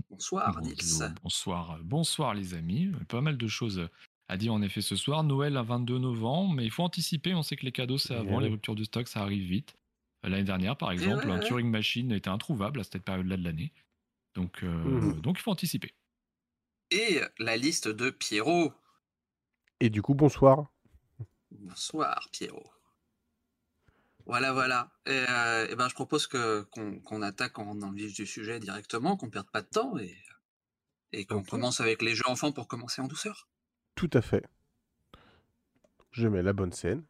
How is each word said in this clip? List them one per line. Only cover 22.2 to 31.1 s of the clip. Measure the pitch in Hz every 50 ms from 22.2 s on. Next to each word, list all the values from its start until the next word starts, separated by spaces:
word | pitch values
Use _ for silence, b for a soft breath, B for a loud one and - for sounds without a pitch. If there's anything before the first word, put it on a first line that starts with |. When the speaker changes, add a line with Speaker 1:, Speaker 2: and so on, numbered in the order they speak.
| - -
Speaker 1:
Pierrot. | - - - - - - - - - _ _ _ _ _ _ _ _ _ _ _ _ _ _ _ _ _ _ _ _ _ _ _ _ _ _ _ _ - -
Voilà, | - 120 123 135 135 131
voilà. | 131 127 127 127 123 123 - _ _ -
Et, | 135 135 131 127
euh, | 123 123 120 120 117 113 113 110
eh | - 113
ben, | 117 123 127
je | -
propose | - 131 - 156 147 -
que, | - - 123 117 110 107 104 104 -
qu'on, | - 117 107 104 98 101
qu'on | - - 107 107 104
attaque | 101 98 - 127 123 -
en, | 117 104 104 104
dans | 104 101 98
le | 98
vif | 101 107 104 101
du | 107 104
sujet | - - 120 104 110 120 113
directement, | 107 95 98 104 - - - 113 131 180 202
qu'on | 190 - 113
perde | - 101 95 -
pas | - 107 -
de |
temps | - - 214 254 262 202
et, | 127 98 90 90 - - - - _ _ _ _ _ _ _ _ _ _ _ _ _ _ _